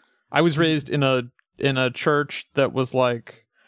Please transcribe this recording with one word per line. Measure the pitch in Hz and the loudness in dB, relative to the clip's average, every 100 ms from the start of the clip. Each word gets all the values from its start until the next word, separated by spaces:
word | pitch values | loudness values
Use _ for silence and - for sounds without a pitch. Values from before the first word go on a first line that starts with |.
| _ _ _ | _ _ _
I | 139 | 0
was | 170 147 | 2 2
raised | 165 156 139 | 0 0 -2
in | 147 | -2
a, | 139 131 123 _ _ - | 0 0 -2 _ _ -6
in | 139 131 | -2 0
a | 131 | -2
church | 123 - 147 147 - - | -2 0 0 -2 -8 -6
that | - 131 | 0 0
was, | - 127 | 0 -2
like, | 131 127 120 - - _ _ | 0 0 0 -8 -20 _ _